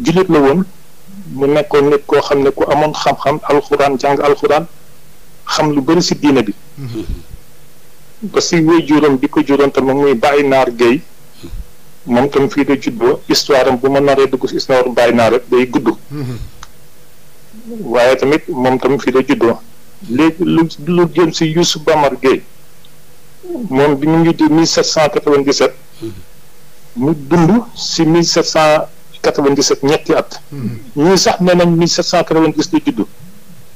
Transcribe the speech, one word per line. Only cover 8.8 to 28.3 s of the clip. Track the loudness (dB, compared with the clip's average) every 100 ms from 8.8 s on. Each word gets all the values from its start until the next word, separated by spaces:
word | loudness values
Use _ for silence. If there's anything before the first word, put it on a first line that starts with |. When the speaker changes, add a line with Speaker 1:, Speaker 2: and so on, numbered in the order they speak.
| 4 2 4 2
Speaker 1:
bi | 0
ko | -2 0
juróon | 2 2
tamit | 2 0
muy | 2 2 2
Baye | 2 2
Naar | 2 2 2
Gueye, | 2 2 2 -2 -18 -20 -18 -14 -12 -12 -16 -18 -16 -2
moom | 0 2
tam | 2 0
fii | 0 0
la | 0
juddoo. | -2 0 0 0 0
Histoire | -2 2 2 4
am | 2
bu | 2
ma | 2
naree | 4 4 2
dugg | 0 -4
si | -4
histoire | 0 2 2
Baye | 2 2
Naar | 4 4
rek | 2 2
day | 2 2
gudd. | 0 -2 -4 -8
Speaker 2:
Mhm. | -10 -8 -8 -12 -14 -18 -18 -18 -18 -18 -18 -18 -18 -18 -18 -14 -12
Speaker 1:
Waaye | -4 2 4 4
tamit | 2 0 -2
moom | -2 0 0
tam | 0 0
fii | 2
la | 0
juddoo. | 2 2 2 0 -6 -18 -20 -18 -6
Léegi | 2 2 2
lu, | 0 2 0 -2 -2
lu | 0 2
jëm | 2 0
si | 0 -2
Youssou | 0 0 0 0
Bamar | 2 2 2
Gueye, | 2 0 -2 -18 -20 -18 -18 -20 -20 -20 -20 -18 -10 -8 -4
moom | 0 2 2
bi | 2
mu | 2
ngi | 2 2
judd | 2
mille | 4 2
sept | 2 0
cent | 2 0
quatre-vingt-dix-sept, | 0 2 2 2 2 0 -2 -14 -14
Speaker 3:
Mhm. | -12 -12 -16 -18 -18 -18 -18 -18 -14 -4
Speaker 1:
mu | -2 -2
dund | 0 2 4 2 0 -10
si | -8 -2 2
mille | 4
sept | 2